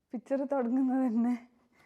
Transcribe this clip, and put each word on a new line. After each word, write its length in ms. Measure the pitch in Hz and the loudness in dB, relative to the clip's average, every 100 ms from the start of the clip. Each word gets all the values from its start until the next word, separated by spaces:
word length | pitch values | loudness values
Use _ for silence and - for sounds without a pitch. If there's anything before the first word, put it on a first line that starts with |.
| _ | _
പിക്ചർ 260 | 226 - 269 269 | -10 -4 -2 -2
തുടങ്ങുന്നത് 500 | 277 233 262 262 262 262 | -2 0 0 2 2 0
തന്നെ 280 | 220 233 240 - _ _ _ | 2 0 -2 -6 _ _ _